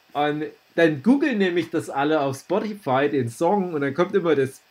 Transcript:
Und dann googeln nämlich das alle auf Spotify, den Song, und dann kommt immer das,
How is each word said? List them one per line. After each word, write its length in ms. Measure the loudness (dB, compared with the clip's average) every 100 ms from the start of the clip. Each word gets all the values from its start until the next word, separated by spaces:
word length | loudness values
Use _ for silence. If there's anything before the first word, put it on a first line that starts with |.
| _
Und 300 | -4 -2 -2 -6 -12 _
dann 280 | 2 2 4
googeln 340 | 2 2 2 0
nämlich 320 | 0 0 -2
das 220 | -4 -4
alle 300 | -2 0 2
auf 180 | 0 -4
Spotify, 680 | -4 -2 -2 -6 -2 0 2
den 180 | 0 -2
Song, 460 | 0 0 0 0
und 80 | -2
dann 100 | -4
kommt 220 | -2 0
immer 200 | 0 0
das, 280 | 0 0 -4 _